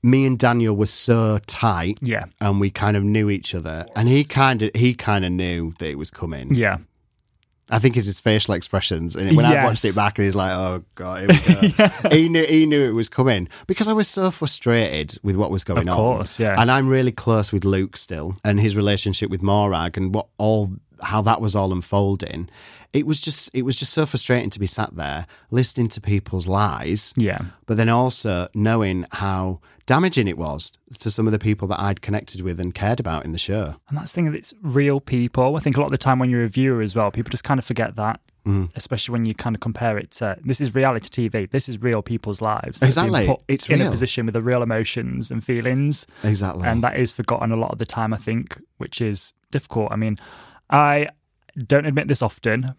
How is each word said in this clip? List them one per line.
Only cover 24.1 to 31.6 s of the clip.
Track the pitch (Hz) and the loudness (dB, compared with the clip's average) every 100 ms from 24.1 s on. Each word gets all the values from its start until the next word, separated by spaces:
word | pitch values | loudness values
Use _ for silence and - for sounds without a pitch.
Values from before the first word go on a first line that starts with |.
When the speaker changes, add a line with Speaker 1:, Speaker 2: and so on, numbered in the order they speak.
| 127 - 123 107 | -2 0 0 0
Speaker 1:
to | 101 | -4
be | 101 | -4
sat | - 110 82 | -2 -6 -6
there | 73 76 85 - _ | -6 -6 -10 -18 _
listening | 117 127 - 117 | 0 0 0 -2
to | - | -2
people's | 104 101 - 92 87 | 0 -2 0 -6 -2
lies, | 95 104 64 67 104 - - | 0 0 -2 -4 -4 -4 0
Speaker 2:
Yeah. | 107 - 90 - - | 0 -2 -8 -14 -4
Speaker 1:
but | 113 | 0
then | 113 | 2
also | 117 127 - 113 90 90 | 2 2 0 -2 -2 -4
knowing | 104 107 113 101 92 87 | -2 0 2 0 -2 -6
how | - 98 95 92 90 _ _ - | -6 -4 -2 -4 -6 _ _ 0
damaging | 131 180 156 101 | 2 2 2 0
it | 85 | -2
was | 80 73 - _ _ - | -6 -8 -12 _ _ -8
to | 113 | -6
some | - 110 | 0 0
of | |
the | 107 | 0
people | 104 104 | 0 -2